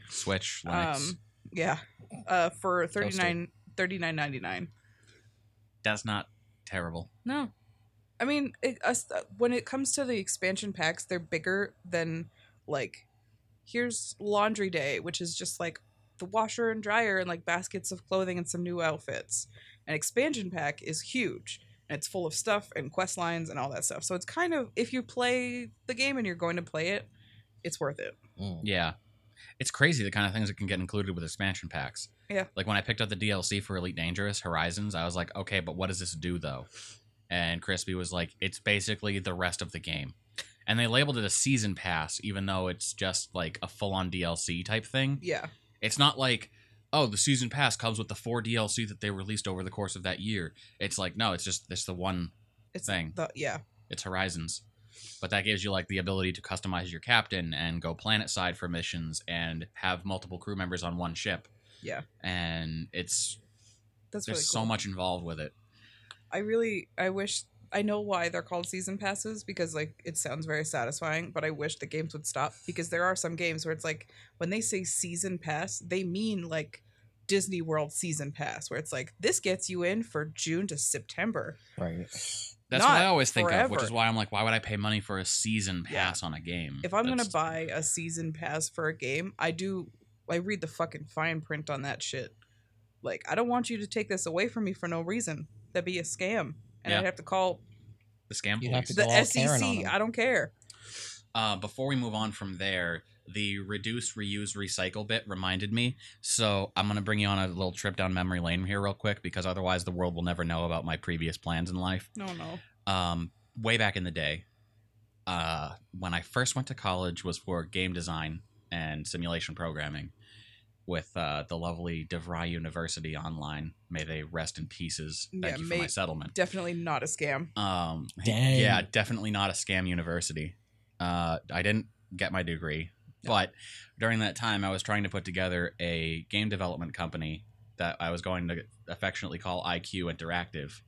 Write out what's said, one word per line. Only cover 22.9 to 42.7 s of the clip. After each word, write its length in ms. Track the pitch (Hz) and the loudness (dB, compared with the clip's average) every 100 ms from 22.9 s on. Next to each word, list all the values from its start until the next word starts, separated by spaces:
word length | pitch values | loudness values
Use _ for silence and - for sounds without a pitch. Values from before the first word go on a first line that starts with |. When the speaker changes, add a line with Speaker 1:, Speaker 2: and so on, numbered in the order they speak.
Speaker 2:
quest 260 | 185 185 - | -2 0 0
lines 320 | 170 170 160 | 0 0 -2
and 80 | 143 | -4
all 140 | 139 | -2
that 120 | 127 - | -2 -2
stuff. 180 | - | -2
So 100 | - | -2
it's 100 | 180 - | -2 -2
kind 280 | 320 349 | 0 2
of, 160 | 311 233 - | 2 0 -2
if 180 | 233 | 0
you 80 | 254 | 0
play 680 | 240 247 247 247 247 247 233 - - | -2 0 2 2 0 -4 -8 -12 -6
the 80 | 233 | 0
game 220 | 269 269 | 2 2
and 100 | 202 | 0
you're 80 | 170 | 0
going 220 | 170 175 | 0 0
to 40 | |
play 280 | 170 156 170 | -2 -2 0
it, 200 | 202 - - - - - - | -2 -4 -20 -20 -20 -20 -10
it's 160 | 170 - | -8 -2
worth 200 | 143 151 | -2 -2
it. 160 | 50 - - - | -8 -10 -20 -8
Speaker 3:
Mm. 200 | 98 85 | -6 -2
Speaker 1:
Yeah. 300 | 104 90 82 - _ _ _ - - - | 0 2 2 -2 _ _ _ -20 -18 -6
It's 120 | 127 | -4
crazy 320 | - 147 143 | 4 4 6
the 80 | 98 | 2
kind 160 | 104 101 | 2 2
of 60 | |
things 140 | 107 104 | 2 0
that 100 | - | 0
can 100 | 98 | 0
get 120 | 92 | 0
included 360 | 92 104 98 85 | 0 0 0 -2
with 80 | |
expansion 460 | 82 - 98 92 82 | -4 0 0 0 -4
packs. 400 | 78 65 - - _ - | -4 -6 -8 -12 _ -4
Speaker 2:
Yeah. 160 | 202 190 - | -2 -2 -2
Speaker 1:
Like, 120 | 98 | 4
when 100 | 101 | 4
I 40 | |
picked 200 | 107 110 | 4 0
up 80 | 104 | 0
the 60 | 95 | 0
D 160 | 107 | 2
L 100 | 98 | 2
C 180 | - 101 | 0 -2
for 140 | - 92 | -2 -2
Elite 180 | 90 82 | -2 -2
Dangerous 460 | 82 87 101 101 | -2 0 -2 -2
Horizons, 520 | 90 80 85 90 104 | 0 2 2 0 -2
I 120 | 87 85 | 0 -2
was 100 | 90 | -2
like, 200 | 85 101 | -4 -4
"Okay, 240 | 95 98 | -2 -2
but 160 | 82 82 | -2 -2
what 120 | 95 | -2
does 120 | 92 | -2
this 140 | 90 | -4
do, 240 | 80 87 87 | -4 -2 -2
though?" 300 | 76 64 - - - - _ _ - | -4 -6 -10 -16 -16 -18 _ _ -2
And 320 | 90 85 85 | 0 0 0
Crispy 340 | - 90 - 90 | -2 -2 0 -2
was 160 | 87 | -2
like, 220 | 90 85 - | -2 -2 -2
"It's 200 | 95 - | -4 -2
basically 580 | 104 104 92 104 104 98 | 2 2 2 -2 0 -2
the 140 | 95 | -2
rest 280 | 90 90 - | 2 2 2
of 100 | 82 | -4
the 80 | - | -6
game." 340 | 87 78 69 - _ - - - - | -4 -4 -6 -12 _ -14 -14 -10 0
And 100 | 113 | 2
they 80 | 117 | 4
labeled 300 | 123 147 123 | 4 4 2
it 60 | 104 | 2
a 40 | |
season 460 | - 135 131 107 - | 2 4 4 2 0
pass, 440 | 92 80 78 - | 0 0 0 -4
even 220 | 104 98 98 | -4 -2 0
though 220 | 92 | 0
it's 260 | 92 | 0